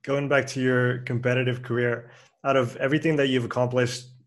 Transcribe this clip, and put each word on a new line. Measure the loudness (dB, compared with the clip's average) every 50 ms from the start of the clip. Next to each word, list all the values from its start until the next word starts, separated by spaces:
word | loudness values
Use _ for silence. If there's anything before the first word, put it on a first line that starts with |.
| -2
Going | -2 -2 -2 0 2
back | 2 2 2 0
to | -4 0
your | 0 2 2 4 2 2 0 -2
competitive | -4 -4 -4 -2 0 0 0 2 0 0 -2 -4
career, | -4 -4 -2 0 0 0 -2 -4 -8 -18 -20 -20 -20 _ _ _ -2
out | 2 2
of | 2 2 0 -4
everything | -4 -2 0 0 0 2 0 2
that | 2 2 2
you've | 2 0 0
accomplished, | -2 -2 -2 -2 0 2 0 0 0 -2 -8 -12 -16 -20 -20 _